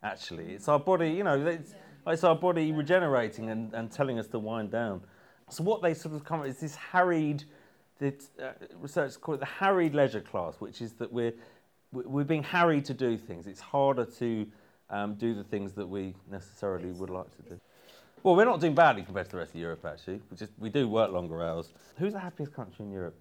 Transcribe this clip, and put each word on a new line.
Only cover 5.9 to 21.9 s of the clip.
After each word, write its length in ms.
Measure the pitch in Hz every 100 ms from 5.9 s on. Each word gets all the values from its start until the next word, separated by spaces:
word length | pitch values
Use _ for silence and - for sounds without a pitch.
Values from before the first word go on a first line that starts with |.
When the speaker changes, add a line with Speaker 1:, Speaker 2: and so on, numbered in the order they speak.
Speaker 1:
sort 220 | 160 165 151
of 80 |
come 180 | 143 160
up 60 | 139
is 120 | 127
this 160 | 156 143
harried, 680 | - 185 180 165 156 147 - - - _ _ _
the, 140 | 139 139 - -
uh, 120 | 131 - - 87
research 400 | 143 156 143 -
call 160 | - 143
it 40 |
the 60 | 135
harried 480 | - 196 190 165
leisure 280 | 147 135 110
class, 340 | 90 101 85 -
which 220 | 104 -
is 120 | 117
that 180 | - 117
we're, 220 | 117 117 117 - - _ _ _
we, 120 | 131
we're 200 | 127 139
being 200 | 143 160
harried 420 | 143 180 170 151 139
to 80 |
do 240 | 123 127 113
things. 300 | - 85 85
It's 140 | 95
harder 440 | - 143 139 127 117
to, 420 | - 120 113 104 - - _ _
um, 260 | 101 104 104
do 180 | 117
the 100 | 110
things 300 | 98 107 98
that 140 | 98 92
we 280 | 98 95 95 -
necessarily 640 | 98 95 - 101 92 90
would 180 | 90 92
like 200 | 92 - -
to 60 | -
do. 100 | 87 _ _ - - - -
Well, 120 | 185 175
we're 100 | 226
not 140 | 185
doing 140 | 165
badly 300 | 147 160 110
compared 240 | 87 95 87
to 40 |
the 40 | 90
rest 160 | 82
of 60 | 82
Europe, 260 | 82 82 85
actually. 360 | 76 - 98 -
We 80 | 90
just, 140 | 107 -
we 120 | 110
do 180 | 143 123
work 240 | 110 107
longer 320 | 92 87 82
hours. 280 | 85 82 82 - -